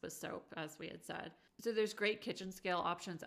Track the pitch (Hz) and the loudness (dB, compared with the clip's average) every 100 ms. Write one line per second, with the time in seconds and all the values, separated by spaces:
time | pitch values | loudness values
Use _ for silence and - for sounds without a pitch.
0 | - - 165 180 - 165 156 156 156 165 | -6 -4 -4 -4 -6 -6 -6 -6 -8 -8
1 | - 170 165 - - - 233 220 214 214 | -6 -6 -6 -10 -18 -4 2 4 4 4
2 | 208 214 240 - 190 - 185 175 175 175 | 2 4 -2 -2 -6 -2 2 4 4 2
3 | 196 165 | -2 -4